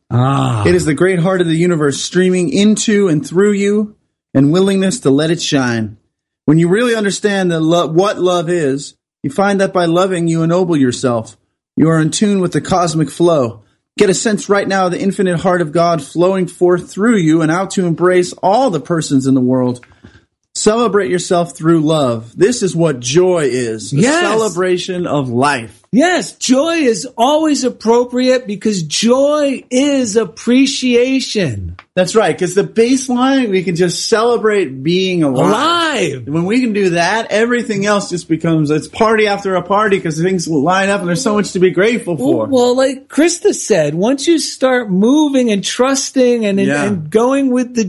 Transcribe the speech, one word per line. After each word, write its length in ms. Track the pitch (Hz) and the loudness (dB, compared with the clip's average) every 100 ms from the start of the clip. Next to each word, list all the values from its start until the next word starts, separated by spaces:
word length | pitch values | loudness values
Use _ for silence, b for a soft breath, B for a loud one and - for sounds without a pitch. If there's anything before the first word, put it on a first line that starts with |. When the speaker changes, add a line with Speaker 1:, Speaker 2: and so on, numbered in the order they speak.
| - | -4
Speaker 1:
Ah. 560 | 120 127 139 131 117 104 | 0 2 0 0 0 2
Speaker 2:
It 80 | |
is 100 | 180 160 | 2 0
the 80 | |
great 260 | 143 180 185 | 0 0 0
heart 200 | 170 185 | 0 2
of 60 | 170 | 2
the 80 | |
universe 480 | 160 180 165 147 135 | 2 2 2 0 -2
streaming 460 | - 175 185 185 175 | -2 0 2 2 0
into 580 | 190 208 208 - 202 196 | 2 2 2 2 2 2
and 180 | 156 | 0
through 280 | 127 165 208 | 0 2 2
you 420 | 202 202 208 214 - _ _ _ | 2 0 0 -2 -8 _ _ _
and 160 | 135 143 | 0 2
willingness 480 | 175 196 196 190 185 | 2 2 0 -2 -2
to 100 | 147 | 0
let 200 | 139 156 | 2 0
it 100 | 170 | -2
shine. 580 | - 147 123 117 107 107 _ _ _ _ - | -2 -2 0 -2 -4 -10 _ _ _ _ 2
When 120 | 160 | 4
you 80 | 170 | 4
really 300 | 202 247 226 | 2 0 0
understand 560 | 202 175 208 196 185 | -2 -2 -2 0 0
that 80 | 165 | 0
lo-, 260 | 160 170 160 | 2 0 0
what 320 | 160 202 - | 0 0 0
love 300 | 180 175 160 | 0 0 -2
is, 440 | 175 143 135 151 - _ _ | -2 -2 -4 -8 -18 _ _
you 80 | 139 | -6
find 300 | 165 202 196 | -2 0 0
that 120 | 190 | 0
by 120 | 190 | 0
loving, 420 | 170 170 190 180 170 | 0 2 0 0 -2
you 160 | 165 | 0
ennoble 340 | 160 175 180 160 | 0 0 0 0
yourself. 600 | 131 120 131 120 113 - _ _ _ - | 0 0 -2 -2 -6 -14 _ _ _ -2
You 120 | 156 | 2
are 120 | 160 | 2
in 100 | 156 | 0
tune 300 | - 208 202 | 0 0 0
with 100 | 175 | 0
the 80 | 147 | -4
cosmic 500 | - 180 175 156 151 | -2 0 0 -2 -4
flow. 520 | - 170 160 117 104 _ _ _ - | 0 2 2 0 -4 _ _ _ 0
Get 120 | 208 | 2
a 40 | |
sense 340 | 185 233 202 - | 2 0 -2 0
right 180 | 202 190 | 0 0
now 200 | 196 185 | 0 0
of 60 | |
the 80 | 175 | -2
infinite 380 | 196 185 190 170 | -2 0 -2 0
heart 220 | 180 180 | 0 0
of 100 | 156 | 0
God 320 | 165 170 165 | 0 2 0
flowing 460 | 143 160 180 190 175 | -4 0 0 0 -4
forth 420 | - 175 175 175 | 0 2 2 -2
through 280 | - 220 220 | -2 0 2
you 220 | 160 160 | 2 2
and 120 | 156 | 2
out 180 | 170 190 | 0 -2
to 140 | 196 175 | -2 -2
embrace 460 | 160 175 180 180 - | 0 2 2 0 -2
all 280 | 185 220 269 | 0 2 0
the 100 | 165 | -2
persons 480 | - 170 156 139 135 | -4 -4 0 0 2
in 60 | |
the 60 | 135 | 2
world. 440 | 123 127 123 120 b b b b b _ _ | 2 0 0 -4 b b b b b _ _
Celebrate 540 | - - 226 233 202 185 | -4 0 2 2 0 0
yourself 480 | 180 - 175 170 - | -2 0 -2 -2 -2
through 240 | 160 170 | 2 2
love. 520 | 151 160 131 117 113 - | 2 0 0 -2 -8 0
This 280 | 196 247 | 0 0
is 100 | 190 | -2
what 240 | 165 165 131 | 0 0 -2
joy 460 | 120 151 185 175 | -2 0 2 2
is, 480 | 143 123 120 110 104 | 0 -2 -4 -6 -4
a 40 | 143 | 0
Speaker 1:
Yes. 260 | 233 311 | 0 0
Speaker 2:
celebration 840 | - 220 220 170 185 180 180 180 180 | 0 -2 -2 -2 -2 -2 -4 -6 -4
of 220 | 143 131 | -2 -2
life." 540 | 120 139 139 113 - _ | 0 0 -2 -6 -18 _
Speaker 1:
Yes, 400 | 214 339 339 196 | 0 2 0 -4
joy 460 | - - 254 320 339 | -6 0 2 2 0
is 280 | 269 214 247 - | 0 -2 -6 -2
always 460 | 247 302 320 269 | 0 2 0 0
appropriate 840 | 247 - 220 240 247 247 254 254 202 | -2 -2 0 2 0 0 0 0 -2
because 360 | 202 220 202 | -4 -2 -2
joy 800 | 151 - 226 254 285 302 285 247 - | -4 -2 2 2 2 2 0 -4 -4
is 460 | 254 285 277 240 208 | 0 2 0 0 -2
appreciation. 1600 | 208 - - 247 269 - 254 240 254 262 - 214 165 101 90 87 - - | -2 -4 0 2 2 0 0 2 2 0 -2 -4 -4 -4 -10 -12 -6 -2
Speaker 2:
That's 160 | 180 | 0
right, 240 | 208 190 - | 2 2 0
'cause 160 | 180 | -2
the 80 | 190 | -2
baseline, 880 | 196 - 233 262 - 247 262 269 240 | -2 0 2 0 0 0 2 0 0
we 140 | 185 | -2
can 100 | 180 | -2
just 340 | 165 180 165 - | 0 -2 -2 -2
celebrate 760 | 214 233 233 214 208 160 131 | 0 2 0 0 0 -2 -4
being 400 | 143 180 185 180 | -2 0 0 0
alive. 240 | 147 127 180 | 0 2 2
Speaker 1:
Alive! 800 | 214 311 339 330 254 175 127 113 | 2 0 0 -2 -2 -4 -6 -6
Speaker 2:
When 160 | 156 | -4
we 160 | 175 240 | -2 0
can 120 | 254 | 0
do 180 | 202 190 | 0 0
that, 420 | 170 170 220 - | 0 0 -2 -2
everything 540 | 208 233 240 226 202 202 | -2 0 -2 -2 -4 0
else 220 | 202 196 | 0 -2
just 200 | 175 - | -6 -4
becomes, 420 | 160 165 160 143 | -2 0 0 0
it's 160 | 156 156 | -2 -4
party 400 | - 220 220 208 | 0 2 2 0
after 300 | 202 196 185 | -2 -2 -4
a 60 | |
party 360 | 175 196 214 196 | 0 0 2 0
'cause 180 | 175 151 | -2 -2
things 300 | 180 190 160 | -2 -2 -2
line 440 | 156 147 190 196 | -2 0 0 0
up 100 | 202 | -2
and 80 | 175 | -2
there's 140 | 170 | -2
so 120 | 220 | 0
much 160 | 208 - | -2 -2
to 40 | 190 | 0
be 140 | 185 | 2
grateful 420 | 170 208 240 - | 2 0 0 -4
Speaker 1:
Well, 180 | 170 262 | -4 -2
Speaker 2:
for. 140 | 339 - | 0 0
Speaker 1:
well, 300 | 262 247 254 | 2 2 2
like 320 | 269 269 - | 0 -2 -4
Krista 440 | - 339 339 415 | 0 0 2 0
said, 440 | - - 196 147 160 | 0 0 0 0 0
once 320 | 214 277 339 | 0 0 0
you 100 | 320 | 0
start 500 | 277 - 262 247 220 | -2 -2 0 0 0
moving 580 | 185 220 294 302 269 247 | 2 2 4 2 2 0
and 140 | 202 | 0
trusting 840 | 185 - 254 269 - 269 247 240 208 | -2 -2 0 0 -2 0 2 2 0
and, 140 | 196 | 0
and, 80 | 196 | 0
Speaker 2:
Yeah. 160 | 143 | 0
Speaker 1:
and 260 | 202 190 151 | -2 -4 -2
going 400 | 220 247 277 269 | 0 2 2 0
with 240 | 247 247 | 0 -2
the, 120 | 240 | -2